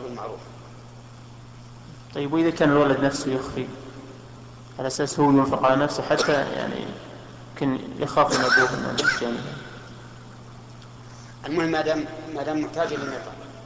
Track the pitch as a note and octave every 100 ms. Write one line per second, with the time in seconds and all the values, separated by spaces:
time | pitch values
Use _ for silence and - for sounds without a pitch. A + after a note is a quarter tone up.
0 | B2 A#2 A2 G#2 - - - - - -
1 | - - - - - - - - - -
2 | - - C#3+ E3 E3 D#3+ D#3 C#3+ D3 C3+
3 | C#3 - C3+ C3 - C3 B2 - - -
4 | - - - - - - - - C3 -
5 | C#3 - D3 C#3 C3+ C3 C3 C3+ C#3+ -
6 | - D3+ - C#3+ - - - - - -
7 | - - - - - - C#3 C3 - -
8 | C3 D#3 C#3+ C3 B2+ B2+ B2 C3+ C3 B2
9 | - - A#2+ A#2+ - - - - - -
10 | - - - - - - - - - -
11 | - - - - C3+ E3+ E3 D#3 D3+ D#3
12 | C#3+ - - D3 C#3+ D#3 D3 D#3 E3+ D3
13 | C#3 B2+ - - - -